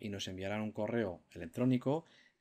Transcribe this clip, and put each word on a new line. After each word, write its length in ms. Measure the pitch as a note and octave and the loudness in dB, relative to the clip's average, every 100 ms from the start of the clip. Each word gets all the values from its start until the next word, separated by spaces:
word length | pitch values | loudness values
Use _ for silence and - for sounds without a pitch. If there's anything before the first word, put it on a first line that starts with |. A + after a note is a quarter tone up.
y 80 | G#2 | -6
nos 180 | G2 F#2+ | -4 -4
enviarán 320 | F#2 G2 G#2+ | -4 -2 0
un 140 | G#2+ | -2
correo 500 | G#2 G#2+ A#2 G2+ E2+ _ | -2 0 2 2 -2 _
electrónico, 720 | F2 E2 - B2+ B2+ C3 D#3 - - - - | -10 -6 2 4 4 2 0 -2 -20 -20 -10